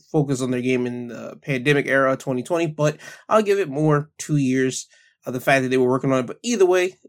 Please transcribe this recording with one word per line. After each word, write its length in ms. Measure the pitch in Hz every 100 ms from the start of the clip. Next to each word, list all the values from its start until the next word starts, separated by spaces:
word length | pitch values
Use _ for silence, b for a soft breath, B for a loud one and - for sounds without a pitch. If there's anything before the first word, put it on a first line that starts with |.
| _
focused 300 | 160 139 127
on 80 | 127
their 100 | 127
game 260 | 127 127 123
in 220 | 123 120
the 300 | 117 123 123
pandemic 460 | - 131 135 143 123
era 260 | 135 131
of 60 | 135
twenty 240 | - 123
twenty, 240 | 120 170 165
but 320 | 151 151 151 B B B
I'll 100 | 220
give 180 | 202 196
it 120 | 160
more 400 | 135 156 147 151 -
two 180 | - 147
years. 520 | 131 131 131 127 - b b b
Uh, 60 | -
the 80 | 127
fact 240 | 147 135
that 60 | 127
they 80 | 131
were 120 | 123
working 220 | 131 139
on 80 | 131
it, 80 | 117
but 140 | -
either 240 | 233 233 180
way, 320 | 180 180 -